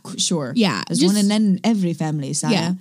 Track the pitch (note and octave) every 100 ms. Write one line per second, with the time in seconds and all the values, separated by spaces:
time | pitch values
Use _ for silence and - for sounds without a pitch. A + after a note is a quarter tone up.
0 | - F#3+ - E3+ C3+ - F#3 G2+ - A#3+
1 | F#3+ G#3 G3+ G#3 G#3+ F#3 - A3 F3 D#3+
2 | D#3 D3+ C#3 C#3+ - G3+ E3+ F#3